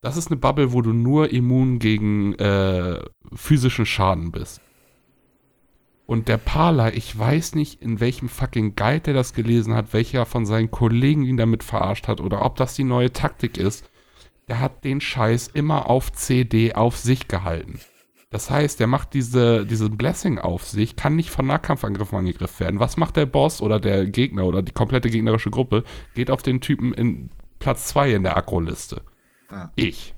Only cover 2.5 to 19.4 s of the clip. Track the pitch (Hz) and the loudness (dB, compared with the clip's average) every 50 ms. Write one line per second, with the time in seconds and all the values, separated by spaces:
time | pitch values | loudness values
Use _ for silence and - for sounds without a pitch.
2.5 | 98 98 98 95 92 90 90 92 87 - - - - _ _ - - - - - | 2 4 2 2 2 0 0 -2 -4 -6 -8 -12 -18 _ _ -18 -16 -14 2 4
3.5 | 151 143 123 127 - - 113 - - - 98 95 95 82 82 85 82 - - - | 4 4 4 2 2 2 -2 -2 0 2 2 2 2 0 -2 -6 -6 -8 -10 -10
4.5 | - - _ _ _ _ _ _ _ _ _ _ _ _ _ _ _ _ _ _ | -14 -20 _ _ _ _ _ _ _ _ _ _ _ _ _ _ _ _ _ _
5.5 | _ _ _ _ _ _ _ _ _ _ _ - 120 113 113 - 113 110 - - | _ _ _ _ _ _ _ _ _ _ _ -4 -2 -2 0 0 0 0 0 -2
6.5 | - 143 160 175 165 139 113 113 - 117 110 - - 107 107 117 143 160 160 - | 0 2 4 4 4 4 2 2 0 -2 -8 -6 -6 -2 0 2 2 0 0 -2
7.5 | - 160 151 147 - _ - 113 113 104 117 120 131 - - 120 - - 131 123 | -2 -2 -4 -4 -6 _ -6 -6 -2 0 0 -2 -2 -2 -8 -10 -4 -4 -6 -2
8.5 | - 117 107 107 101 - 101 110 135 156 - - 143 135 127 - - - 110 113 | 0 0 0 0 -2 0 0 0 0 0 0 0 0 0 0 0 -2 -4 0 2
9.5 | 117 117 110 110 117 113 104 - - 110 117 - - 127 117 - - 123 113 101 | 2 2 2 2 0 -2 -2 0 0 0 0 0 0 -2 -2 0 -2 -2 0 0
10.5 | 107 113 113 110 - - 123 113 113 120 127 139 151 151 139 127 131 120 113 113 | 0 0 0 0 0 2 2 4 4 4 4 4 4 2 2 2 2 2 2 2
11.5 | 113 110 - - - 104 92 92 101 - - - 104 - 76 95 101 98 101 123 | 2 0 -2 -6 -4 -2 -2 -2 -2 -4 -2 -4 -4 -2 -2 -4 -2 0 0 -2
12.5 | - - 131 127 - - 139 131 123 123 123 127 - - - 151 - - - 120 | 0 0 -2 -2 0 -2 0 0 2 2 2 2 0 0 -4 -4 -2 -2 -6 -4
13.5 | - - 185 185 - - - - _ _ _ _ _ - - - _ _ _ - | -2 0 -2 -2 -2 -4 -12 -20 _ _ _ _ _ -20 -20 -20 _ _ _ -6
14.5 | 117 117 127 139 - - - 139 135 135 - - - 131 117 110 117 123 - - | -4 -2 -2 -2 -4 -6 -4 -4 -4 -2 -4 -4 -2 0 2 2 2 0 0 -4
15.5 | - 151 147 151 160 147 - - 123 - - - - - - - 131 127 127 117 | -4 -2 0 2 0 0 2 2 2 2 2 -2 -8 -8 -2 0 2 2 2 4
16.5 | - 110 113 113 107 107 113 123 123 - - 120 131 123 - - - 87 92 85 | 4 2 2 2 2 2 2 2 2 0 2 2 2 2 2 -6 -6 -6 -4 -4
17.5 | 82 82 - - - - - _ _ _ _ _ _ _ _ _ - 107 - - | -6 -6 -8 -10 -14 -16 -16 _ _ _ _ _ _ _ _ _ -10 -10 -6 -2
18.5 | 135 143 151 143 - - 117 110 127 139 - - - 143 127 117 123 123 | 0 0 0 0 0 0 0 2 2 0 -2 -2 -2 -2 -2 2 2 4